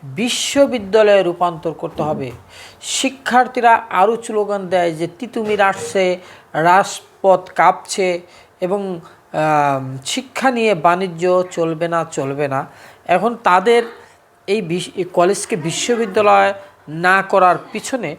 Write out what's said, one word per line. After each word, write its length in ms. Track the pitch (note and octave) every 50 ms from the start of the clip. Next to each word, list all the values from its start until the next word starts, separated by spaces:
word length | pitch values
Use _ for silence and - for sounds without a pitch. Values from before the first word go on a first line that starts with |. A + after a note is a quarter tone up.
| -
বিশ্ববিদ্যালয়ে 1200 | C#3 C3 D3+ A3+ B3 - - - - - C#4 C#4 B3+ A#3 B3 G3+ F#3+ F#3+ A3 G#3+ G#3 G3+ G3 F#3
রূপান্তর 500 | F3 E3+ - F3+ F3 E3+ D#3+ - E3+ D3+
করতে 300 | - - D#3+ - - D#3
হবে। 280 | D3+ D#3 C#3+ C#3 B2 A#2+ - - _ - - - - - _
শিক্ষার্থীরা 1040 | - - - - - C4 C4+ - - - A#3 B3 B3+ B3 - B3 A#3 A#3+ A#3 - - -
আরও 340 | - F3+ F#3+ G#3+ A#3 A3+ A3+
স্লোগান 440 | - A3 G#3 G#3 G3 G3+ G3+ F#3+
দেয় 240 | F3 F#3 F3+ F3 E3+
যে, 160 | E3 D#3 E3+
"তিতুমির 540 | E3+ E3+ - B3+ G#3+ - A#3 A3 G#3 G#3+ G3+
আসছে, 580 | G3+ G3 F#3+ - - - - G3+ F#3 F3+ F3+ F3+ - - - - - _ -
রাজপথ 960 | D3+ D#3 F3 F3+ G3 F#3+ - - - - _ _ _ - F#3+ F#3 F3+ F#3 - -
কাঁপছে", 640 | - E3 F3+ F#3 - - - - - F#3+ F#3 F3 F3 F3 _ - - - _ _ _
এবং, 380 | F#3 F3 F#3+ G#3 G3 F#3+ F#3 E3+ D#3+ - - _ _ _ -
আম, 640 | D#3 D3+ D#3 D3+ D3+ D3 C#3+ C#3 C3+ C3 C3 C3 C3 C3
শিক্ষা 460 | - - C4+ B3+ - _ - A#3+ C4+
নিয়ে 240 | B3 A#3 A3+ A3 G3+
বাণিজ্য 680 | D#3+ D3 E3+ F3 F3+ F#3+ F#3 E3+ D#3+ F3 F3+ F3+ F#3 F3+ F3+
চলবে 360 | - F3+ E3 E3 E3 D#3 E3+
না, 180 | E3+ E3+ E3 D#3+
চলবে 420 | D#3+ - - C3+ C3+ C#3 C#3 D3
না। 200 | C3+ C3+ C3+ D3+ D#3 - - - - - _ _
এখন 300 | - E3+ F3+ F#3 A#3 A#3+ - -
তাদের 400 | F#3+ F3+ F#3 F#3 A#3 A#3 A#3+ A#3 A#3 - - - - _ _ _ _ _ _ _
এই 140 | - G3+ A3
বিশ-, 280 | G3 D#3 E3+ F3+ F3 - -
এই 80 | G#3+ F3
কলেজকে 520 | - - F#3 F3 F3+ G#3+ - - - A#3
বিশ্ববিদ্যালয় 1000 | F3+ C#3+ E3 D#3+ - - - A#3+ A3 A#3 G#3 F#3+ A3 G#3 G#3 G3+ G3 G3 G3 G3 G3 - - _ _ _ -
না 320 | D3+ D#3+ F3 F3+ F#3+ G3
করার 340 | F#3 F#3+ - G3 F#3 F3+ E3+ D3+ - -
পিছনে 440 | - A3 - - - B3 G#3+ D3 D#3